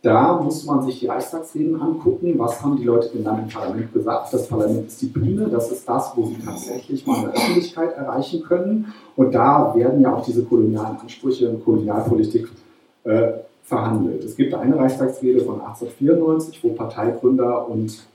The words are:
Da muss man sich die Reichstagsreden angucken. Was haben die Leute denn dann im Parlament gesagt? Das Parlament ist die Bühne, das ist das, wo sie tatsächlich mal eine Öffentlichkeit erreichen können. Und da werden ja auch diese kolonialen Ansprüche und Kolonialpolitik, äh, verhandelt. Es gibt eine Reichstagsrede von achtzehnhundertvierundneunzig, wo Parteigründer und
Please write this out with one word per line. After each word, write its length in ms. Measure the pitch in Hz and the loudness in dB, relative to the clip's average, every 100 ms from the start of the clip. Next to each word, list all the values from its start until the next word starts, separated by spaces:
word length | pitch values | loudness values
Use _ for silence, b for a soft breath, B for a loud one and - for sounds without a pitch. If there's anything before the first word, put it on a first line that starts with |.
Da 400 | 117 113 165 170 | 4 4 4 2
muss 240 | 143 - | 0 -4
man 200 | 143 139 | -2 -2
sich 160 | 127 - | -2 -4
die 60 | - | -4
Reichstagsreden 720 | - - 165 160 151 151 160 | -6 -6 -10 -10 -4 -2 0
angucken. 540 | 160 160 175 190 175 143 | -2 0 0 0 0 0
Was 240 | 117 - | 0 -2
haben 140 | 143 135 | 0 0
die 80 | |
Leute 260 | 117 117 117 | 2 2 2
denn 120 | 113 | -4
dann 180 | 107 110 | -2 -4
im 60 | 110 | -4
Parlament 440 | 113 127 113 113 | -8 -6 -6 -4
gesagt? 400 | - 107 - - | -2 -2 -4 -2
Das 140 | 127 - | -4 -2
Parlament 400 | 113 107 113 - | -2 0 0 -4
ist 160 | - | -8
die 40 | - | -6
Bühne, 420 | - - 202 214 | -2 0 0 0
das 240 | - - | 0 -2
ist 140 | 123 - | -6 -2
das, 240 | - - | -2 -2
wo 120 | 123 110 | -2 -4
sie 100 | - | -4
tatsächlich 640 | - - - - - - | -10 -10 -10 -10 -8 -6
mal 200 | - 247 | -2 -2
eine 80 | - | 0
Öffentlichkeit 640 | - - 175 - 165 170 143 | -2 2 2 0 -4 -4 -4
erreichen 460 | 139 131 - 170 | -4 -4 -4 -6
können. 500 | - 180 190 220 B B B - | 0 0 2 -2 B B B 2
Und 180 | 127 | 4
da 400 | - 165 151 - | 4 6 6 4
werden 260 | - 123 139 | 4 4 4
ja 140 | 127 | 4
auch 100 | 117 | 2
diese 200 | - 117 | 0 0
kolonialen 540 | - 117 110 107 110 - | 2 4 4 0 -4 -8
Ansprüche 520 | 117 - 135 127 117 | -14 -6 -4 0 0
und 140 | 110 | 0
Kolonialpolitik, 840 | - 110 104 104 110 113 107 113 - - b b b _ | 2 2 2 -2 0 2 2 0 -4 -14 b b b _
äh, 300 | 113 110 113 113 - _ | 0 2 2 -2 -10 _
verhandelt. 580 | - 117 113 107 87 82 | -6 -4 0 0 0 -4
Es 140 | - - | -8 0
gibt 180 | 131 | 0
eine 240 | - 131 143 | 2 0 2
Reichstagsrede 600 | 131 - 131 - 127 123 | 2 2 -2 0 2 2
von 200 | - 104 | 2 -6
achtzehnhundertvierundneunzig, 1000 | - - 117 - 139 165 160 160 160 - | -10 -12 -12 -2 2 4 4 0 -2 -4
wo 60 | 175 | -4
Parteigründer 1000 | 160 - - 120 117 123 131 120 120 120 | -2 -8 -2 -2 2 2 4 2 0 -4
und 380 | 113 110 - - | -4 -6 -8 -20